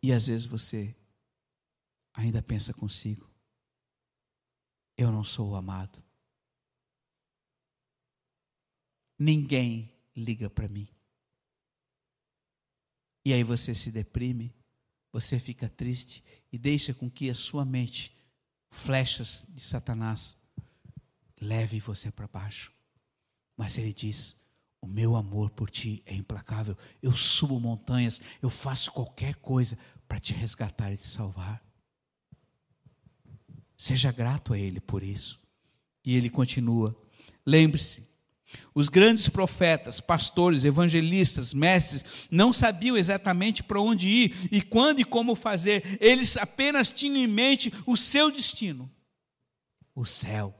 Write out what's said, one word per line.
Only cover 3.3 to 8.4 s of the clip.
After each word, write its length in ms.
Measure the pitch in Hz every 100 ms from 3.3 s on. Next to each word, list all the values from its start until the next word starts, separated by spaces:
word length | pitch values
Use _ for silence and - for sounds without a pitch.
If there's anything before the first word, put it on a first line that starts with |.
| _ _ _ _ _ _ _ _ _ _ _ _ _ _ _ _ -
"Eu 140 | 123
não 120 | 107
sou 280 | 104 - 104
o 40 | 101
amado. 480 | 92 92 95 - _ _ _ _ _ _ _ _ _ _ _ _ _ _ _ _ _ _ _ _ _ _ _ _